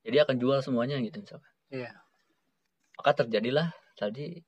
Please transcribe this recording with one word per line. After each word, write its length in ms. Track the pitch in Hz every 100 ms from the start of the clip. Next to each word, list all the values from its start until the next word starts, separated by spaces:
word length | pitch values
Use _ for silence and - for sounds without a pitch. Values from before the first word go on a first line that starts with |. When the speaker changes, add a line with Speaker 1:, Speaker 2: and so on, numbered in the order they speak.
Speaker 1:
Jadi 160 | 113 131
akan 160 | 147 131
jual 180 | 123 139
semuanya 320 | 135 123 123 143
gitu 160 | 113 104
misalkan. 320 | 101 139 _ _ _
Speaker 2:
Iya. 240 | 135 120 - _ _ _ _ _ _ _ _ _ _
Speaker 1:
Maka 280 | - 143
terjadilah 480 | 123 110 113 139 165 - _ _
tadi 440 | 104 113 151 170